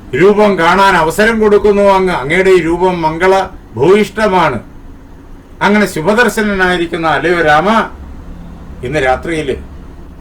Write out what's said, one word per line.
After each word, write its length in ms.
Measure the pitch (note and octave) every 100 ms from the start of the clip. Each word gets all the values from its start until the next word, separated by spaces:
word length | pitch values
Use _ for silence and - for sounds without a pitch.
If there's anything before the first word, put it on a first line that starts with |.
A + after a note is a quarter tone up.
| - C3
രൂപം 440 | F#3+ G3+ G#3 F3+
കാണാൻ 360 | E3+ F#3 G3 F3+
അവസരം 440 | D#3+ D#3+ G#3+ A3
കൊടുക്കുന്നു 420 | G#3+ G3+ G#3 G3+
അങ്ങ്. 320 | G3+ F#3+ F#3
അങ്ങയുടെ 360 | D#3+ C3 F3 F#3+
ഈ 120 | F#3
രൂപം 400 | D#3+ E3+ F#3 F3+
മംഗള 460 | D#3 E3 F#3 F#3+ F#3 - - A2+
ഭൂയിഷ്ടമാണ്. 840 | D#3 G3+ G#3 G#3+ G#3+ F#3 D#3 A2+ - - - - - - - - - -
അങ്ങനെ 240 | F3+ G#3+ G3+
ശുഭദർശനനായിരിക്കുന്ന 1200 | D#3+ D#3+ G#3+ A#3 A3+ G#3 G3 F3+ F3 E3+ E3+ E3
അല്ലയോ 340 | C#3+ D#3+ F3
രാമ, 480 | D#3 D3+ F#3 A3 G3+ - - - - - - - - -
ഇന്ന് 220 | B2 D3+ C3
രാത്രിയിൽ 520 | B2+ E3 D#3+ C#3 A2+ - - - - - -